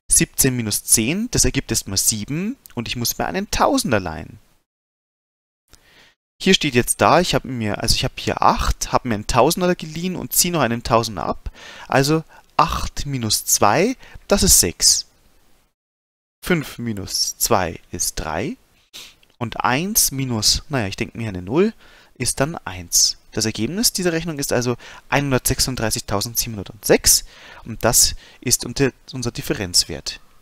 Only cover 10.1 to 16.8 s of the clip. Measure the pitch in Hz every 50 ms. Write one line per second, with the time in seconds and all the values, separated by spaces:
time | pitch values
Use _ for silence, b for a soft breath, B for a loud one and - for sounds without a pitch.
10.1 | 180 - - - - - - 175 175 160 131 113 117 120 - - 123 113 113 110
11.1 | 104 82 - - - - - - B B B B B B B B - 127 135 143
12.1 | 156 160 156 _ b b b b _ - 151 160 - - - - - - - 143
13.1 | 139 127 113 107 - - - - - - 117 101 110 143 185 247 262 - B B
14.1 | B B B - 196 208 202 175 - - - 87 - - - - - - - _
15.1 | _ _ _ _ _ _ _ _ _ _ _ _ _ _ _ _ _ _ _ _
16.1 | _ _ _ _ _ _ - - 180 160 131 - - -